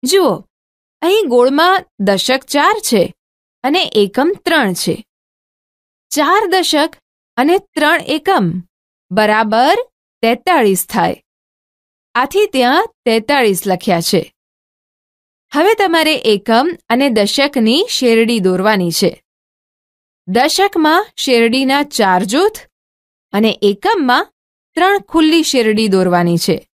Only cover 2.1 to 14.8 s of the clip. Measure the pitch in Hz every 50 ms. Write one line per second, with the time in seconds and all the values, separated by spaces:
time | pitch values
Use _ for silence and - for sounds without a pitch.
2.1 | 196 185 - - 262 269 - - - 285 294 359 427 440 - - - 202 175 -
3.1 | - _ _ _ _ _ _ _ _ _ - 254 294 359 349 - - 214 208 190
4.1 | - - 277 339 392 - _ 359 330 311 254 196 180 - - - - - - _
5.1 | _ _ _ _ _ _ _ _ _ _ _ _ _ _ _ _ _ _ _ _
6.1 | - 294 294 285 359 415 440 370 339 370 339 - - 294 294 320 - _ _ _
7.1 | _ _ _ _ _ - 254 302 349 392 - _ _ 311 294 302 330 320 - -
8.1 | 294 311 294 - 392 320 202 170 165 185 175 _ _ _ _ _ _ _ _ _
9.1 | 180 202 214 214 214 214 226 208 214 226 247 294 359 440 508 _ _ _ _ _
10.1 | _ _ - 233 240 254 _ - 359 302 - 202 196 185 - _ - 220 170 175
11.1 | 180 - _ _ _ _ _ _ _ _ _ _ _ _ _ _ _ _ _ _
12.1 | _ 233 254 - - 392 427 415 - 262 240 247 269 330 427 - _ _ _ 240
13.1 | 220 226 214 - 285 277 247 214 196 180 - 202 185 180 - - 185 170 165 -
14.1 | - 180 - - _ _ _ _ _ _ _ _ _ _